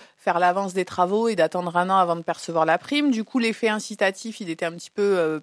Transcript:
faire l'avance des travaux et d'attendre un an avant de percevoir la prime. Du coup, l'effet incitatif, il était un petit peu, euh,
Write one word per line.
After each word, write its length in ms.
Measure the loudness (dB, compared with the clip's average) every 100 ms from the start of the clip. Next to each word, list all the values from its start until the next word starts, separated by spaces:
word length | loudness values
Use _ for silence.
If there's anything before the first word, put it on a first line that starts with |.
| -10 _
faire 220 | -2 2
l'avance 340 | 4 2 -2
des 120 | -4 -4
travaux 420 | 0 0 2 0
et 80 | 2
d'attendre 420 | 0 0 -2 0
un 100 | 2
an 60 | 4
avant 180 | 2 0
de 80 |
percevoir 420 | -4 -6 -4 0 2
la 140 | 2
prime. 320 | 0 0 0
Du 120 | 0
coup, 140 | -2 -2
l'effet 320 | -2 0 -2
incitatif, 680 | -2 -6 -2 -2 -2 -8 -10
il 100 | -10
était 160 | -6 -6
un 60 |
petit 180 | -6 -10
peu, 140 | -2
euh, 360 | 0 2 0 -2